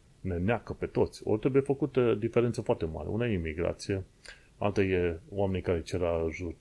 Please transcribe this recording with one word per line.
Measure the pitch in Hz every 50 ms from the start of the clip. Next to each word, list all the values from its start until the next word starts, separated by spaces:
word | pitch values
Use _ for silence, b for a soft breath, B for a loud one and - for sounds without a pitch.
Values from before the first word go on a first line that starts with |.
| - - - -
ne | - 92 90
neacă | 85 90 104 120 110 - - -
pe | - -
toți. | - - 127 104 - - - -
Ori | 113 107 110
trebuie | - 143 127 139
făcută | 135 - 135 - 147 139 - 131 123 117 110
diferență | 104 110 113 - 117 117 120 110 -
foarte | 107 - 117 - -
mare. | 80 80 80 80
Una | 87 95 110 120
e | 120 104
imigrație, | 90 80 80 78 85 85 85 82 - - - 101 92 92 - - B B B B B B B B
alta | - - 104 98 107
e | 98 95 92 90 87 87 82 82 - -
oamenii | 101 98 101 95 95 90
care | 85 92 90 82
cer | 82 - - 90
ajut, | 87 85 85 82 82 82 80 - 92 82 76 -